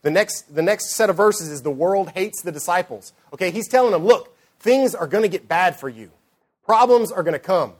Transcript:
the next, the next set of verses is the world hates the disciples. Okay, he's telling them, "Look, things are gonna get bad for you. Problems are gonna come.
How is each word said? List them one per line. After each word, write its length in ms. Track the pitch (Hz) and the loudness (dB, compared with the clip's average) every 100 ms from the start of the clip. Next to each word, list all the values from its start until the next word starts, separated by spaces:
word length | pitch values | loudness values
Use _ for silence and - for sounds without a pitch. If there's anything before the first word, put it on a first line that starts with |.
the 80 | 147 | 0
next, 440 | 170 208 - _ | 0 -2 -6 _
the 80 | 147 | -2
next 280 | 170 208 - | -2 -2 -4
set 200 | - 214 | -2 0
of 60 | 175 | 2
verses 320 | 208 208 160 | 2 0 -8
is 140 | 143 | -8
the 80 | 139 | -6
world 400 | 135 175 196 180 | -2 0 0 -4
hates 320 | 190 190 - | -6 -6 -6
the 100 | 175 | -10
disciples. 600 | 143 - 175 180 110 - _ _ | -10 -2 -2 -4 -12 -18 _ _
Okay, 180 | 143 185 | -6 -4
he's 180 | 185 214 | -4 0
telling 240 | 254 247 | 2 4
them, 120 | 180 | 2
"Look, 320 | 185 233 - _ _ _ | 4 2 2 _ _ _
things 340 | 214 262 262 | 2 2 2
are 120 | 208 160 | -2 -4
gonna 220 | 196 214 | 0 0
get 200 | 180 - | -4 -4
bad 260 | 165 180 | 0 0
for 140 | - 135 | -2 -14
you. 220 | 113 98 _ _ _ _ _ | -14 -20 _ _ _ _ _
Problems 460 | - 220 247 240 208 | 0 4 6 4 4
are 120 | 180 | -2
gonna 160 | 165 151 | -4 -4
come. 360 | - 185 123 | -2 -2 -2